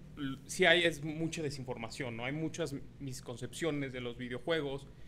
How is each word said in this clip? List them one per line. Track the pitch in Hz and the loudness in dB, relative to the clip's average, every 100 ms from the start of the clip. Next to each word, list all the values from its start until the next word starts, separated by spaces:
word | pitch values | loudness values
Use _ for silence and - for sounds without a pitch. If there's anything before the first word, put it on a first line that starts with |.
| - - 139 135 - | -12 -6 -4 -4 -6
Sí | - 180 | 6 8
hay, | 175 | 10
es | 170 147 | 8 4
mucha | 151 151 165 160 | -2 -2 -2 0
desinformación, | 151 - 131 117 113 - 131 113 | -2 -4 -6 -6 -6 -4 -4 -4
¿no? | 120 | -2
Hay | |
muchas | 147 160 156 156 139 - - | -2 -2 -2 -2 -4 -8 -10
misconcepciones | 139 131 - 120 123 - 165 147 135 | -8 -6 -8 -6 -8 -2 0 0 -2
de | 127 | -4
los | 123 117 | -6 -6
videojuegos. | 123 123 147 160 143 135 - - | -6 -4 0 2 2 -4 -8 -14